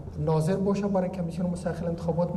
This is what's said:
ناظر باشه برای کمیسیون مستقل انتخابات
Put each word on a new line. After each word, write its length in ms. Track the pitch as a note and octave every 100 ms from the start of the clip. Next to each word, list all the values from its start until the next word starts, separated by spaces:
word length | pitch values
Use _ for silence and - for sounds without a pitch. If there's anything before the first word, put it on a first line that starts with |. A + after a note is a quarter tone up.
| - D3+ D#3
ناظر 280 | D#3 D#3+ G3 G3
باشه 220 | G3+ G3+
برای 220 | F#3 F3
کمیسیون 420 | F#3 E3 E3 F3+
مستقل 360 | E3+ F3 D#3 E3+
انتخابات 420 | E3 E3 D#3+ E3+